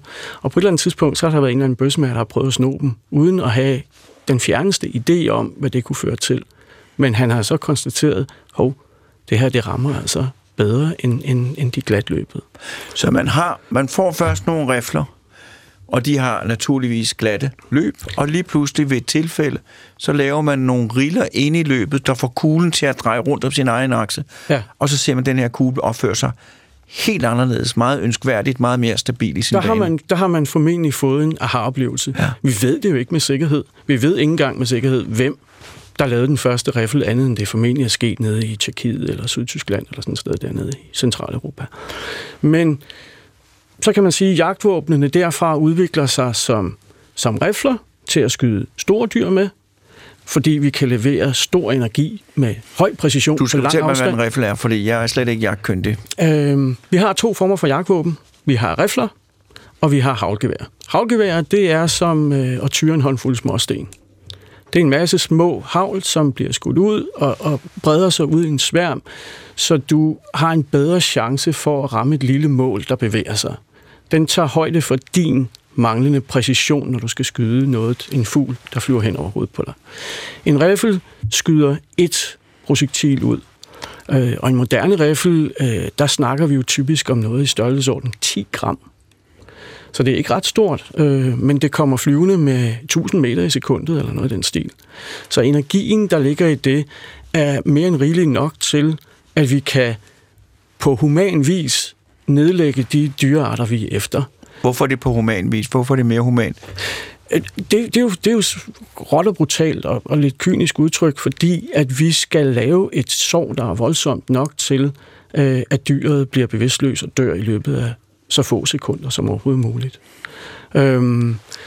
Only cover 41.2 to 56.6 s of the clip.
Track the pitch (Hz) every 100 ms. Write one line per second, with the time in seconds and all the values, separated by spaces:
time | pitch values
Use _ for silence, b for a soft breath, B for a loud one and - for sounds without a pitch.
41.2 | - - - - 131 B B B B B
42.2 | B B 147 160 165 143 B B B B
43.2 | B B B B _ - 220 202 190 -
44.2 | 190 170 170 196 208 170 143 147 143 175
45.2 | 170 - 165 151 156 165 175 160 135 -
46.2 | 127 113 - 113 92 - b b b -
47.2 | 120 107 170 208 277 247 - _ - 160
48.2 | - - 123 101 - - - 208 233 233
49.2 | 180 190 196 - _ _ B B B B
50.2 | - 151 151 151 143 - 131 120 131 123
51.2 | 131 123 - 185 113 131 110 - 160 214
52.2 | - - 120 101 - - 185 - 151 139
53.2 | 151 151 131 143 135 160 151 135 127 117
54.2 | 113 131 107 110 117 110 104 117 113 131
55.2 | 120 113 107 101 - 92 107 101 - -
56.2 | 160 151 143 139